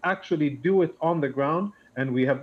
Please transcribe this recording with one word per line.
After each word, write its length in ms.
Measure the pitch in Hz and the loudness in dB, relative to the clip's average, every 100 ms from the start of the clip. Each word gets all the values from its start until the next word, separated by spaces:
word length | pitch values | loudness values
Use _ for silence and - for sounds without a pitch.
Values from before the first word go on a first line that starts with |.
actually 460 | 175 190 - 170 147 | -2 -4 -2 0 0
do 320 | 127 165 190 | 0 2 2
it 120 | 165 - | 2 0
on 220 | 160 170 | -2 0
the 80 | 143 | -2
ground. 420 | 131 139 165 202 - _ - | 0 0 0 -2 -8 _ -6
And 180 | 135 | -2
we 100 | 123 127 | 0 2
have, 160 | 135 | 0